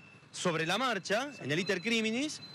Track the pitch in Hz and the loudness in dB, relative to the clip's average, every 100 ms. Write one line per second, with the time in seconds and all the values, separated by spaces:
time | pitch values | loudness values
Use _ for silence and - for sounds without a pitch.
0 | - - - - 185 160 160 196 262 202 | -20 -20 -16 -2 0 2 2 2 2 0
1 | - 202 285 254 131 156 196 185 190 233 | 0 0 0 -6 -2 0 2 0 2 2
2 | 220 233 302 - - | 2 0 -2 -6 -12